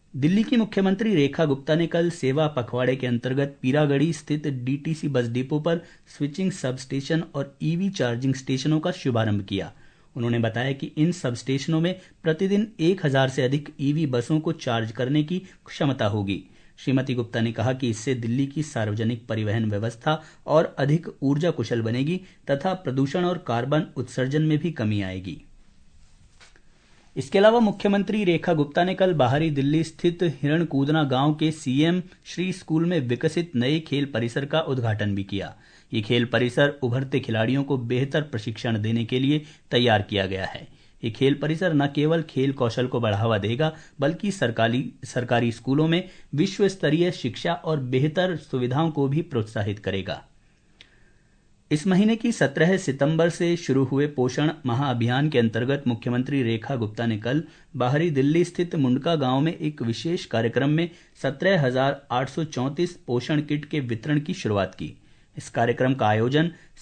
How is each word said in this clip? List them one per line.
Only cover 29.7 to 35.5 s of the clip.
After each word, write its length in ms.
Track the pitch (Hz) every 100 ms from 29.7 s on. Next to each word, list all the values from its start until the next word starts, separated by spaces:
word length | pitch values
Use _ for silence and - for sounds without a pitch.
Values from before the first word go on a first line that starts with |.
| 156
स्थित 360 | - - 170 170
हिरणकूदना 800 | 175 139 147 165 165 139 139 160
गांव 300 | 139 127 151
के 180 | 151 151
सीएम 500 | 156 131 135 160 180 - - -
श्री 280 | 165 185
स्कूल 320 | - - 160 170
में 140 | 170
विकसित 520 | 120 120 160 170 170 120
नए 240 | 127 156
खेल 260 | 156 139 139
परिसर 400 | 113 117 139 139
का 140 | 156
उद्घाटन 560 | 156 131 117 104 104 98
भी 80 |
किया। 320 | 98 98 92